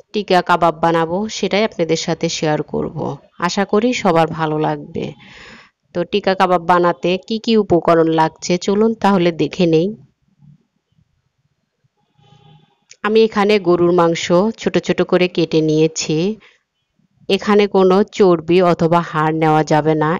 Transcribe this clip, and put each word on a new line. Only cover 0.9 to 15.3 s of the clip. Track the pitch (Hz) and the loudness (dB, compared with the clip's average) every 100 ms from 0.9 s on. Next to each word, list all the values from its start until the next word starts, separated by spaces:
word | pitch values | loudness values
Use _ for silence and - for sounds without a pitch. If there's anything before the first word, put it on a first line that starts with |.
| 165 160 180 214 | 0 -2 -4 -6
সেটাই | - 190 196 | -6 -4 -2
আপনাদের | 220 - 160 160 - | -4 -4 -4 -4 -4
সাথে | 160 170 | -4 -6
শেয়ার | - 156 151 | -4 -4 -4
করব। | - 151 156 156 - 139 _ _ | -4 -8 -8 -8 -10 -10 _ _
আশা | 170 - | -6 -4
করি | 196 208 240 | -2 0 0
সবার | 247 196 165 160 | -2 0 2 0
ভালো | 165 156 151 | -2 -4 -2
লাগবে। | 151 151 147 165 - - - - - - _ _ _ | -4 -6 -10 -10 -12 -14 -20 -20 -20 -20 _ _ _
তো | 175 | -8
টিকা | 175 208 196 | -4 -2 -2
কাবাব | 190 185 180 170 | 0 0 0 2
বানাতে | 175 175 170 175 180 | 2 2 0 -2 -4
কি | - 220 | -4 -6
কি | 233 220 | 0 0
উপকরণ | 202 170 165 165 165 | 2 0 2 2 2
লাগছে | 160 160 - - 180 | 0 -2 -4 -6 -4
চলুন | - 202 226 | -2 0 -2
তাহলে | 220 196 196 170 | 0 0 2 0
দেখে | 160 147 - 170 | -2 -6 0 2
নেই। | 160 185 220 - _ _ _ - _ _ _ _ _ _ _ _ _ _ _ _ _ _ _ _ _ 831 _ - - _ _ _ - | 2 0 -6 -18 _ _ _ -20 _ _ _ _ _ _ _ _ _ _ _ _ _ _ _ _ _ _ _ -20 -20 _ _ _ -10
আমি | 208 220 | 0 2
এখানে | 220 214 202 208 | 2 2 2 2
গরুর | 170 175 175 | 2 2 4
মাংস | 180 170 165 - 175 214 - | 4 2 0 0 2 2 -2
ছোট | 196 208 | -4 -2
ছোট | - - | -2 -2
করে | 170 180 | 0 0
কেটে | 180 | 0